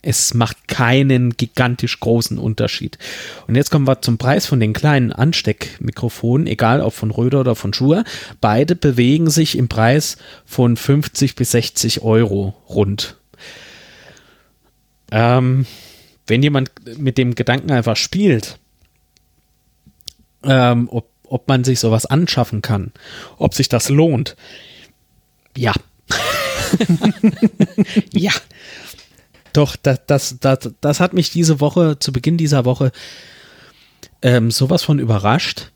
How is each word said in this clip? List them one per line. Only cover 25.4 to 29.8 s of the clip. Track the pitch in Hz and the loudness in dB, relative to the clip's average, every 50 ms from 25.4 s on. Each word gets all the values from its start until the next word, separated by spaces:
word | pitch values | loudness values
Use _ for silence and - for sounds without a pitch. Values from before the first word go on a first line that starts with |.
| _ _ _ | _ _ _
Ja. | 131 120 101 - - - _ _ _ _ - | -4 -2 -2 -2 -2 -6 _ _ _ _ -8
<laughs> | - - 587 587 - - - 539 539 - - - - - 226 - 170 156 - 220 - - - 214 - - - 208 - - - - - - 202 - - 214 - - | -6 -4 -4 -4 -4 -4 -4 -6 -6 -6 -4 -2 -2 -2 2 0 0 2 2 0 0 2 0 0 2 2 0 0 2 0 -2 -2 0 -2 -2 0 0 -2 -2 -2
Ja. | - 196 170 202 - - - _ - - - - - - - - - - - _ _ _ _ _ _ _ _ - | -4 -2 -2 -2 -2 -4 -8 _ -20 -20 -20 -20 -20 -20 -20 -20 -20 -20 -20 _ _ _ _ _ _ _ _ -2
Doch, | - 147 147 139 - | 0 0 2 2 -2
da-, | - | -2